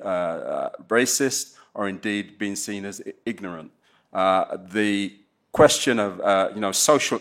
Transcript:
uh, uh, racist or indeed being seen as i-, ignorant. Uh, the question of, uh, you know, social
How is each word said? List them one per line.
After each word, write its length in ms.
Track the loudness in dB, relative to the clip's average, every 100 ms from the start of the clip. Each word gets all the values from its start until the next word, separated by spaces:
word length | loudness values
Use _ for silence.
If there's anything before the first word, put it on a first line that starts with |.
uh, 20 | -4
uh, 640 | -2 -2 -4 -6 -4 -6 -10 0
racist 680 | 2 2 2 0 -2 -8 -16 _
or 160 | -6 -6
indeed 480 | -4 -4 -4 -6 -6
being 180 | -6 -6
seen 300 | -8 -8 -8
as 160 | -12 -14
i-, 60 | -10 -8
ignorant. 460 | -8 -10 -12 -14 _ _ _ _
Uh, 420 | 0 2 2 0 -6 -4
the 440 | 0 0 0 -2 -8 _ _ _
question 460 | 6 6 6 2 2
of, 240 | 0 0
uh, 300 | 2 2 2
you 80 | -2
know, 100 | -4
social 480 | 2 4 4 2 -2